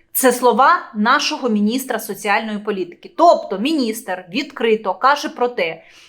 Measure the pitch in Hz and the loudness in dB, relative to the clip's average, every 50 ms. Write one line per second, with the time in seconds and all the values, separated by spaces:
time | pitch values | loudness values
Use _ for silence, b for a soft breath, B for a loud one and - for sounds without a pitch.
0 | b b b - - 254 240 247 254 247 220 220 269 302 349 359 - - - 208 | b b b 2 2 2 4 4 2 2 4 4 4 4 4 2 -2 -6 -4 -2
1 | 208 233 269 294 285 - 302 277 254 240 214 208 208 214 240 262 262 - 233 214 | 0 2 2 2 0 -2 -6 -4 -2 -2 0 0 0 0 0 -2 -4 -4 -6 -6
2 | - - 196 - - 208 202 226 226 220 208 202 208 220 208 185 175 - - - | -6 -8 -10 -6 -2 -2 0 0 -2 -4 -8 -8 -6 -6 -6 -6 -6 -8 -10 -18
3 | - - _ - 320 349 311 - - - 202 185 220 294 320 294 247 220 214 - | -20 -8 _ 4 6 6 6 4 2 -4 -6 -4 -2 -2 -2 -2 -2 -2 -4 -6
4 | - - 185 185 180 170 180 262 - - - - 233 233 220 214 - 196 185 - | -8 -8 -10 -10 -10 -8 -8 -8 -8 -8 -6 -2 0 2 2 2 0 -2 -2 2
5 | - 269 285 285 - 302 302 - 247 247 240 - 175 165 165 - B B B B | 2 2 2 2 -2 -6 -4 -2 -4 -2 -2 -2 -4 -4 -4 -10 B B B B
6 | B | B